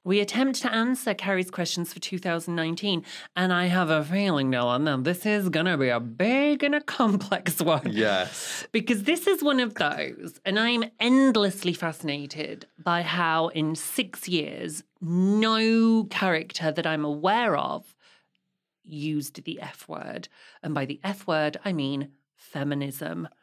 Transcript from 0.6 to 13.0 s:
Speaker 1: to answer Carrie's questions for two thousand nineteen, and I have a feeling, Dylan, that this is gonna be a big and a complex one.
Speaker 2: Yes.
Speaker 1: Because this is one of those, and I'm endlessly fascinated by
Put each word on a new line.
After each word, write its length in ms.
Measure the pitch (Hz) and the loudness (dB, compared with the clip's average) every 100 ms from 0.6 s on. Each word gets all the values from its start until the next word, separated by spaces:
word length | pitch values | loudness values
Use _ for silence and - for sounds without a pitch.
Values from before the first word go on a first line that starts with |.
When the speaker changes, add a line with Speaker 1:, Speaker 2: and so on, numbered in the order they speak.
Speaker 1:
to 100 | 240 | 0
answer 400 | 220 233 254 226 | 0 0 0 -2
Carrie's 380 | 190 196 185 180 | -2 0 0 -2
questions 420 | - 170 175 170 | -4 -4 -4 -6
for 60 | - | -8
two 180 | - 185 | -8 -6
thousand 360 | 185 165 170 | -2 -2 -2
nineteen, 500 | 170 160 170 208 170 - - - 180 | -2 -2 -2 -2 -2 -4 -14 -8 -2
and 160 | 185 | 2
I 140 | 175 180 | 2 2
have 240 | 185 160 | 2 4
a 120 | 156 | 2
feeling, 460 | 151 196 196 147 135 | 2 0 2 2 2
Dylan, 340 | 123 120 123 151 | 2 2 2 2
that 180 | 131 | 2
this 220 | 139 180 214 | 0 0 0
is 220 | 208 185 | 0 2
gonna 260 | 156 180 151 | 2 2 2
be 120 | 127 | 2
a 120 | 120 | 2
big 600 | 117 113 208 269 294 294 | -2 -2 2 2 2 2
and 120 | 285 | 2
a 60 | 294 | 0
complex 800 | - - 226 196 - 190 - 151 | -2 0 2 2 0 -2 -2 0
one. 300 | 165 147 117 | 2 2 0
Speaker 2:
Yes. 760 | 107 107 95 90 - - - - | 2 2 2 0 -6 -10 -10 -4
Speaker 1:
Because 300 | 226 226 208 | -2 0 0
this 240 | 202 349 392 | 0 2 2
is 160 | 370 | 2
one 160 | 294 262 | 2 2
of 140 | 233 | 0
those, 680 | - 147 - 139 - 165 - | 0 0 0 -6 -8 -14 -8
and 140 | 190 208 | -2 0
I'm 260 | 233 240 233 - | 2 0 -2 -2
endlessly 720 | 240 262 269 220 202 190 180 | 4 6 6 6 2 0 -2
fascinated 920 | 165 165 156 151 143 143 156 147 160 - - | -2 -4 -4 -6 -6 -8 -10 -10 -12 -18 -6
by 240 | 175 170 | -2 0